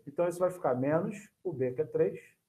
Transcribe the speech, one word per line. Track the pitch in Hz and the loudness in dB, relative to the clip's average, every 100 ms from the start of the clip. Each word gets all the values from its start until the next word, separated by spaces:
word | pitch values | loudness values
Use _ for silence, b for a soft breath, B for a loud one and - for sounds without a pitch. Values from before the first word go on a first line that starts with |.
| - | -12
Então, | - 175 | 0 0
isso | 170 | 2
vai | 180 | -2
ficar | 175 147 123 | 0 0 2
menos | 135 156 208 - - _ | 2 2 0 -6 -14 _
o | 185 | -8
b, | 139 127 | -2 -2
que | 127 | 0
é | 156 | -2
três, | 156 160 - - _ | 2 0 0 -16 _